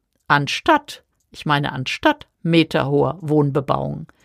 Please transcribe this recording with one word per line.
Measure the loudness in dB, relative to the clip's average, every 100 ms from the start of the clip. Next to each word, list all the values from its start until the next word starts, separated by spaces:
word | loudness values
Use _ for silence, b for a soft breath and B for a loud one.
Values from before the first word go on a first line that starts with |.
| _ _ 0
Anstatt, | 0 0 -2 2 0 0 -14 _ _ _
ich | -12 -2
meine | -2 -2
anstatt | -6 -8 -2 0 0 -6 _
meterhoher | 2 2 4 0 0 0 0 -2
Wohnbebauung. | 0 2 2 0 -2 -2 -2 -8 -14 b